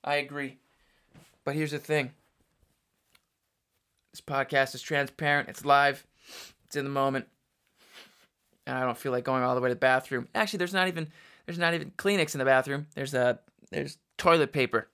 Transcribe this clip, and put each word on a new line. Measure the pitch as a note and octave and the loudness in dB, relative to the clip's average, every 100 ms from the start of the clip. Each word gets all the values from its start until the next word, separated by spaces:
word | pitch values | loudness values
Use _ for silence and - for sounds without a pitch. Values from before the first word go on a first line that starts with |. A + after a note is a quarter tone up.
I | - D3 | 0 -2
agree. | C#3 D3 C3+ - _ _ _ _ _ - - _ | -2 -8 -10 -12 _ _ _ _ _ -20 -20 _
But | - | -6
here's | D3 D3+ | -2 -4
the | D3 | -4
thing. | - D3+ C3 _ _ _ _ _ _ _ _ _ _ _ _ _ _ _ _ _ _ _ _ | -2 -2 -2 _ _ _ _ _ _ _ _ _ _ _ _ _ _ _ _ _ _ _ _
This | - | -20
podcast | - C#3 C3+ C#3+ C3 | -4 -4 2 2 2
is | B2+ | -4
transparent. | - D3 C#3 - D3+ C#3+ - | -2 -2 -2 -2 0 0 0
It's | - | -6
live. | C#3+ C#3 C#3+ C3+ _ _ - - - _ _ | 4 6 6 0 _ _ -20 -20 -20 _ _
It's | C#3+ | -8
in | |
the | C#3 | -4
moment. | C#3 C3+ C3+ - _ _ _ _ _ _ - - _ _ _ _ _ - | 0 0 -2 -8 _ _ _ _ _ _ -20 -20 _ _ _ _ _ -8
And | B2+ | -4
I | |
don't | B2+ A#2 | -4 -4
feel | C#3 | -4
like | B2 | -2
going | B2 C3 | -2 0
all | B2+ | 2
the | B2+ | 2
way | B2+ | 0
to | |
the | B2 | 2
bathroom. | C3 C3 - B2+ - | 4 2 0 -6 -4
Actually, | - G#3+ G3 | -4 -2 -2
there's | F3 | -2
not | F#3 F#3 | 0 0
even, | E3 D#3 - - - - | -2 -8 -12 -20 -20 -12
there's | E3+ | -2
not | E3+ | 0
even | E3+ - | 0 -6
Kleenex | - G3 G3+ D3+ | -2 0 2 0
in | C#3+ | 0
the | |
bathroom. | C3 C3 C3+ C#3+ D3+ | 4 4 4 -6 -6
There's | - C#3 | -10 -4
a, | C3 B2 A#2+ _ _ _ | 2 2 0 _ _ _
there's | - C#3+ - _ - | -6 -6 -10 _ 0
toilet | F3+ E3 C#3 | 4 6 4
paper. | D3+ B2 A2+ - | 2 0 0 -2